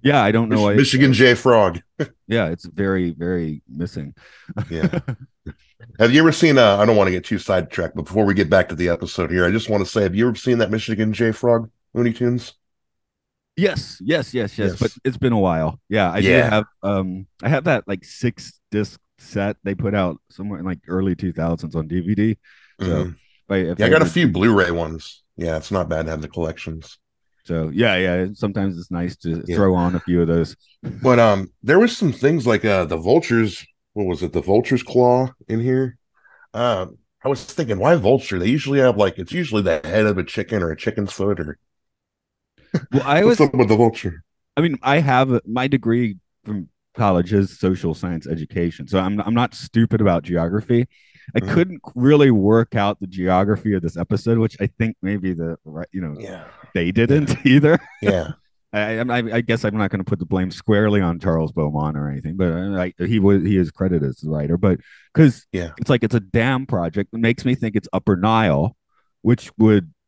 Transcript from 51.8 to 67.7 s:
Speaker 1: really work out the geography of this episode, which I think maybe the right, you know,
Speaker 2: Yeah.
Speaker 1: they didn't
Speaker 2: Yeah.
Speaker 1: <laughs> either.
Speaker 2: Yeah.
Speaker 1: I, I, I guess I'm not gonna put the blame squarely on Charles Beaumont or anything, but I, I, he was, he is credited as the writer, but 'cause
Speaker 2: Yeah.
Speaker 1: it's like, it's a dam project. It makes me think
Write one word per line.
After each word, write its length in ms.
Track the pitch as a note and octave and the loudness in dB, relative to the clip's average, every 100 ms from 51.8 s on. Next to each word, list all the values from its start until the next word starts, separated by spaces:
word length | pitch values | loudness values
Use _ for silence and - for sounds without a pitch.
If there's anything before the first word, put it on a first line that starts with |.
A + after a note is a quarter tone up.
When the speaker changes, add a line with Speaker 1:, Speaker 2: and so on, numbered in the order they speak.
| - | -14
Speaker 1:
really 360 | - B2+ D3+ C#3 | 0 4 6 6
work 440 | A2 G2 A2+ A2+ | 4 4 2 2
out 260 | A#2 G2+ G#2 | -2 -2 -4
the 60 | F#2+ | -10
geography 640 | F#2 F2+ F#2 G2+ G#2 A2 | -6 0 2 2 -2 -2
of 60 | G2 | -2
this 140 | E2 - | -4 -6
episode, 420 | E2+ G#2+ - A#2 | -4 -4 0 0
which 180 | A2 - | 0 -2
I 60 | G2+ | -6
think 300 | _ A2+ - | _ -4 -4
maybe 320 | F#2+ G#2 F#2 | -6 -4 -4
the 240 | F2 E2 E2 | -4 -6 -8
right, 240 | - D#2 F2 | -14 -14 -12
you 100 | F#2+ | -10
know, 120 | E2+ D2 | -10 -10
Speaker 2:
Yeah. 260 | G2 F#2 D#2+ - - | -14 -16 -20 -20 -8
Speaker 1:
they 180 | - E2+ | -4 -2
didn't 380 | G2+ A#2 C#3+ D3 | 2 4 2 2
Speaker 2:
Yeah. 60 | - | 0
Speaker 1:
<laughs> 40 | |
either. 340 | C#3 C3+ D3 E3+ - - | 4 6 6 2 0 -4
Speaker 2:
Yeah. 300 | G#2 F#2+ D#2+ - _ _ _ | 0 0 -2 -12 _ _ _
Speaker 1:
I, 240 | G#2+ G#2 A2+ | -6 -4 -4
I, 200 | B2 B2 A#2 A2+ | -2 -2 -2 -4
I 40 | |
guess 240 | A#2 A2+ | -2 -2
I'm 120 | G#2+ G#2 | 0 -2
not 140 | G2+ | -2
gonna 140 | G2 | -2
put 140 | F#2 F#2+ | -4 -4
the 80 | E2+ | -2
blame 240 | F#2+ F2+ | -2 -2
squarely 500 | - - G#2 G#2+ G#2 | -4 0 2 4 2
on 200 | F2+ E2+ | 0 -2
Charles 320 | F#2 E2 D#2 | -2 -2 -2
Beaumont 440 | E2+ D2+ D2 D2+ D2+ | -2 -2 -2 -4 -4
or 120 | D2 | -6
anything, 260 | C#2 D#2 F#2 | -8 -10 -4
but 160 | F2+ | -2
I, 400 | E2 F#2+ G2 F2+ - | -2 -6 -4 -6 -4
I, 60 | F2+ | -2
he 140 | A2+ | 2
was, 220 | G2 G2+ | 4 4
he 140 | F2 G2 | 2 2
is 140 | E2+ | 0
credited 360 | - F#2 F2 C#2+ | -2 -2 0 -2
as 80 | B1+ | -6
the 100 | D#2 | -6
writer, 280 | D2+ D2 F2 | -6 -2 0
but 220 | G2 F2 - - _ | 0 0 -4 -20 _
'cause 320 | - D#3 A#2 _ | 4 4 4 _
Speaker 2:
Yeah. 180 | F#2+ E2+ - | -8 -8 -10
Speaker 1:
it's 100 | A2+ | -2
like, 140 | B2+ | 0
it's 100 | A2+ A#2 | 0 -2
a 40 | |
dam 460 | F#2+ A#2+ A#2 C3 C3 | -2 -2 0 -2 -4
project. 440 | A2 E2+ F2+ G2 | -4 -4 -4 -6
It 60 | A2+ | -2
makes 240 | A#2 A#2 | 0 0
me 100 | B2+ | -2
think 220 | B2 A2+ | -2 -2